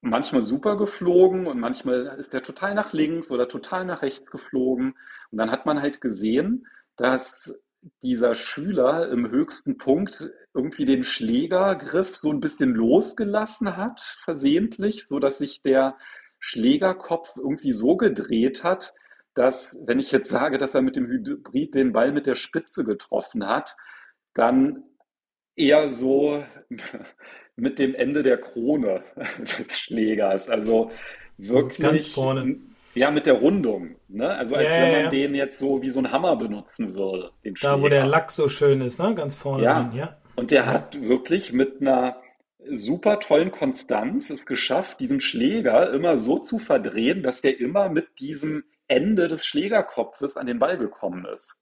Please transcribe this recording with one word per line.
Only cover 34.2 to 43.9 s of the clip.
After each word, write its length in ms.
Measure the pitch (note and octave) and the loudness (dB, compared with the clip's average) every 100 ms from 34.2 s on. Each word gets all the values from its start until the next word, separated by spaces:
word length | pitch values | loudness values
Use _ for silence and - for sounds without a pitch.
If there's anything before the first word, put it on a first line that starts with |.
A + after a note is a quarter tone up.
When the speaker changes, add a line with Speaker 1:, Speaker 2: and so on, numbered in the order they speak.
| C3+ | -4
Speaker 1:
Also 200 | G3+ A#2+ | -4 -2
als 100 | C#3 | 0
Speaker 2:
Ja, 180 | D3+ E3 | 2 4
Speaker 1:
wenn 0 | E3+ | 4
Speaker 2:
ja, 0 | |
Speaker 1:
man 120 | D3+ | 4
Speaker 2:
ja. 60 | D3+ | 2
Speaker 1:
den 240 | C#3 C#3+ | 0 0
jetzt 240 | C#3 C3+ - | 0 -4 -2
so 240 | C3+ C3+ | -2 0
wie 80 | C3 | 0
so 100 | C3 | -2
ein 100 | B2 | 0
Hammer 260 | C3+ C#3 A#2 | 0 0 0
benutzen 580 | A2+ G#2 - - A2 | -2 -6 -10 -8 -8
würde, 360 | F#2 G2 F#2+ F2+ _ | -4 -4 -4 -8 _
den 100 | A2 F#2+ | -12 -4
Speaker 2:
Da, 160 | C#3+ C#3 | 0 4
wo 0 | |
Speaker 1:
Schläger. 140 | C#3+ C#3+ | 6 4
Speaker 2:
der 100 | C3+ | 4
Lack 240 | D3 - | 2 0
so 180 | - C#3+ | 0 0
schön 320 | C#3 C#3+ C#3 | 4 4 4
ist, 180 | B2+ A#2+ | 0 -2
ne? 140 | F#3 | -2
Ganz 200 | G#3+ C#3+ | 0 -4
vorne 300 | C#3+ C#3+ C3+ | -6 -6 2
Speaker 1:
Ja. 100 | A#2 | 4
Speaker 2:
dran, 180 | D#3 A#2+ | 4 0
ja. 220 | A2+ D#3 - _ - | -6 -10 -12 _ -8
Speaker 1:
Und 140 | A#2+ | 2
der 140 | C#3+ | 4
Speaker 2:
Ja. 80 | A#2 | 4
Speaker 1:
hat 280 | - - D3 | 0 -2 -10
wirklich 520 | A2+ B2+ - F3 - | 0 0 2 -2 0
mit 280 | B2 C3+ C3+ | 0 0 0
einer 360 | C#3 C3 B2+ B2+ - _ _ _ - | 2 2 2 -4 -18 _ _ _ -10
super 440 | C#3 G#2 E3+ G#3+ G#3 | -8 -4 0 2 2
tollen 320 | - D3+ F3+ | 4 4 4
Konstanz 800 | - C#3+ B2+ - | 0 -4 -4 -2